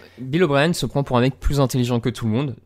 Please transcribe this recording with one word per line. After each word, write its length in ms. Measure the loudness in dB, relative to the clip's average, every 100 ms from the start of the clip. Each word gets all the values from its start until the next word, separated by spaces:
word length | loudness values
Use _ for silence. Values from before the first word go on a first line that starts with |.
| -14 -16
Bill 240 | -4 0
O'Brien 300 | 2 2 2
se 100 | 0
prend 180 | -2 -2
pour 140 | 0 2
un 60 |
mec 160 | 2 0
plus 200 | 0 2
intelligent 380 | 2 0 0 0
que 100 | -2
tout 160 | -4 -2
le 60 |
monde, 240 | -2 -2 -8